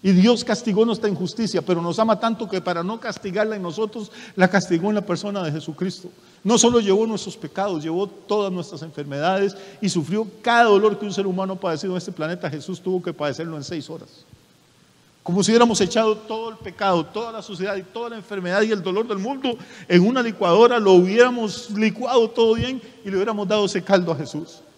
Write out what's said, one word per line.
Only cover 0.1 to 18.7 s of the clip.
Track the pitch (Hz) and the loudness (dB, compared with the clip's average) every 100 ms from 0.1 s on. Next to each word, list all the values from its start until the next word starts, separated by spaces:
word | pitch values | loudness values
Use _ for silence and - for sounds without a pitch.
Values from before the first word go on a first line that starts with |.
Dios | 185 202 240 | 6 6 4
castigó | - 208 - 196 233 | 2 -4 -2 2 2
nuestra | 226 220 | 2 -2
injusticia, | 180 180 - 226 180 | -2 -6 -4 -4 -2
pero | - 175 | -2 -2
nos | 170 165 | -2 0
ama | 226 214 | 2 2
tanto | 226 226 220 | 0 -4 -4
que | 185 | -6
para | 175 170 | -4 -4
no | 175 226 | -4 -6
castigarla | 233 202 202 185 220 214 | -8 -10 -8 -2 -2 -2
en | |
nosotros, | 180 170 220 226 208 - - | -8 -6 -6 -6 -14 -16 -16
la | - 180 | 2 4
castigó | 196 180 170 190 | 4 0 0 0
en | |
la | 214 | -2
persona | 208 170 202 202 | -2 -6 -4 -6
de | 170 | -4
Jesucristo. | 156 - 147 185 - - - _ _ | -6 -8 -8 -6 -8 -16 -20 _ _
No | 190 233 | 0 4
solo | 233 240 | 4 4
llevó | 202 196 226 | 2 2 2
nuestros | 214 - - | -4 -8 -12
pecados, | 147 - 202 175 | -12 -6 -4 -4
llevó | 156 170 196 | -4 -4 -6
todas | - - 208 202 | -8 -4 -2 -2
nuestras | 180 170 160 | -4 -8 -12
enfermedades | 160 151 143 139 160 190 202 196 - - | -14 -12 -10 -2 0 2 0 -4 -18 -6
y | 202 | -2
sufrió | 175 139 202 220 - | -2 -2 -4 -4 -6
cada | - 233 | 0 4
dolor | 233 202 214 202 | 6 6 4 0
que | |
un | 208 | -6
ser | 185 196 | -4 -4
humano | 180 190 | -2 -4
ha | 185 | -4
padecido | 185 156 196 | -4 -4 -4
en | 180 | -6
este | 180 | -8
planeta. | 175 156 175 165 | -8 -6 -6 -8
Jesús | 147 147 185 | -8 -10 -10
tuvo | - 185 | -4 -4
que | 180 | -4
padecerlo | 160 147 139 165 160 | -6 -6 -4 -8 -10
en | |
seis | 139 165 127 | -10 -10 -10
horas. | 160 - - _ - _ _ _ _ _ _ _ _ | -16 -18 -20 _ -20 _ _ _ _ _ _ _ _
Como | - 180 | -4 0
si | 202 | 4
hubiéramos | 226 240 220 | 6 6 4
echado | 190 220 220 214 | 0 2 2 0
todo | - 220 226 | -4 -10 -10
el | 220 | -12
pecado, | - 180 196 175 | -16 -4 0 0
toda | 151 208 233 | -2 -8 -10
la | 226 | -10
suciedad | 202 185 190 202 | -12 -8 -6 -6
y | |
toda | 185 233 233 | -10 -10 -10
la | 226 | -12
enfermedad | 190 202 180 190 | -12 -8 -2 0
y | 220 | 0